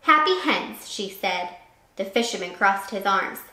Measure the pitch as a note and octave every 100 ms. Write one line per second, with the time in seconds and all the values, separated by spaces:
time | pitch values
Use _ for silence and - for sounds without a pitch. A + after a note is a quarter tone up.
0 | - D#4 G4 F#4 D#4 - - A3 - -
1 | F#3+ - G3 F3+ F3+ - - _ _ -
2 | F#3+ A#3 A#3 G3 F3+ - G3+ F#3+ - G#3
3 | G3+ F#3+ - - -